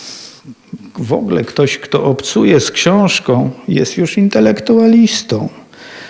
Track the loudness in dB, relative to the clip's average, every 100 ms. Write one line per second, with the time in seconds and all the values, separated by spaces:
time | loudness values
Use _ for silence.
0 | -16 -18 -20 -20 -20 -20 _ -18 -16 -12
1 | -4 -4 -2 -2 -2 0 0 -2 -4 -2
2 | 0 -2 -2 0 4 4 2 -2 0 2
3 | 2 0 0 0 0 -6 -4 -2 -2 -2
4 | -2 0 2 4 2 2 2 4 6 6
5 | 4 0 -4 -4 -4 -10 -20 -20 -20 -20
6 | -20